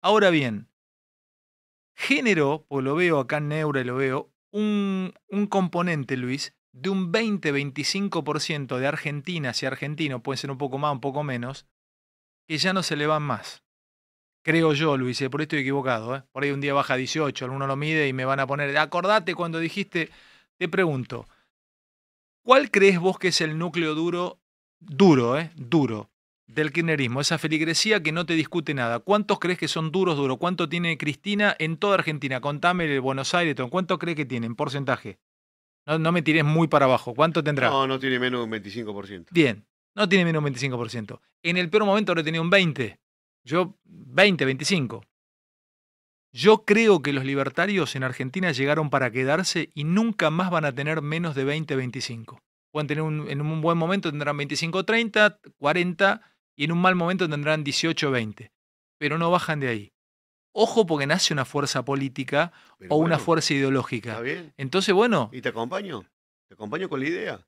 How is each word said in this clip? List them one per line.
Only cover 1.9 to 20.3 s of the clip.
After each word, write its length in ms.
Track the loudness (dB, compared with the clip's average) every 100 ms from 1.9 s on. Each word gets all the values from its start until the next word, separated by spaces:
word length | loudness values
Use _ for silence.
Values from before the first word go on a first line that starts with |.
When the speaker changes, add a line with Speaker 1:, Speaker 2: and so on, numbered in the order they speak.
Speaker 1:
generó, 680 | -10 0 2 2 2 2 0 _
porque 160 | -4
lo 100 | -2
veo 240 | 0 2 2
acá 180 | 0 -4
en 100 | -2
Neura 340 | -2 -2 -2
y 20 |
lo 120 | -2 -2
veo, 360 | -2 -2 -6 _ _
un, 640 | -4 -2 0 -2 -2 -6 -10 _
un 180 | -4 0
componente, 720 | 0 0 0 -2 -2 -2 -4
Luis, 380 | -2 -4 -6 _ _
de 140 | -8 -4
un 240 | -2 0
veinte, 400 | -2 0 -2 -2
veinticinco 720 | -2 -4 -6 -4 -2 -2 -4
por 160 | -2 -4
ciento 380 | -4 -6 -4 -2
de 80 | -2
argentinas 760 | -2 -6 -8 -6 -4 -4 -4
y 40 | -4
argentinos, 560 | -6 -8 -4 -4 -4
puede 160 | -6 -6
ser 120 | -6
un 60 | -6
poco 220 | -6 -2
más, 120 | -2
un 100 | -2
poco 200 | -4 -4
menos, 440 | -4 -4 -6 -12 _ _ _ _ _ _ _ _ _
que 80 | -2
ya 160 | 0
no 100 | 0
se 140 | -2 -2
le 100 | 0
van 160 | 0
más. 400 | 0 -6 -8 -18 _ _ _ _ _ _ _ _
Creo 300 | 0 2 4
yo, 240 | 2 2 0
Luis, 240 | -2 -2
eh, 80 | -4
por 120 | -4
ahí 40 |
estoy 140 | -4 -2
equivocado, 560 | 0 -2 0 -2 -4 -10
eh. 60 | -10
Por 100 | -4
ahí 80 | -2
un 120 | -2
día 100 | 0
baja 220 | 0 2
a 20 | -2
dieciocho, 480 | -2 -2 -2 -4
alguno 220 | -8 -6 -4
lo 100 | -4
mide 320 | -2 0 0
y 60 |
me 100 | 0
van 160 | -2 -2
a 60 | -2
poner, 280 | -2 -2 0
"Acordate 560 | 0 0 2 2 0
cuando 240 | -4 -4 -4
dijiste", 520 | -4 -4 -4 -4 -4 -8 -20